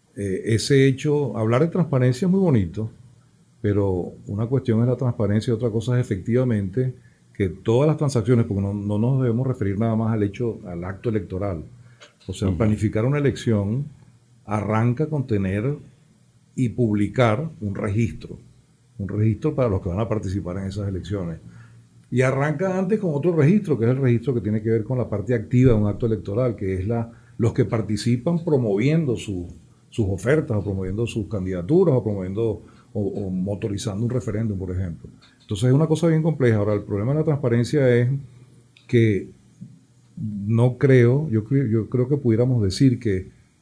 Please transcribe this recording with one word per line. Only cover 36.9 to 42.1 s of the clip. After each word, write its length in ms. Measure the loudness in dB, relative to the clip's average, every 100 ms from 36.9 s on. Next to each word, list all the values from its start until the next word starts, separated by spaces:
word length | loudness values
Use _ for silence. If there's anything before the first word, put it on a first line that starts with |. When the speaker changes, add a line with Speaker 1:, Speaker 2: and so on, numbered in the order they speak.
| -4 -2
Speaker 1:
de 40 | 0
la 60 |
transparencia 680 | 0 0 2 0 2 2 4 4
es 120 | 4 0 -6 -18 -20 -20 _ _ 0
que 440 | 4 4 2 -2 -14 _ _ -20 -20 _ _ _ -10
no 600 | -8 -6 0 2 2 4
creo, 500 | 6 8 6 4 2
yo 140 | -2
cre-, 240 | 2 0 2
yo 200 | 0 0
creo 200 | -2
que 80 | 0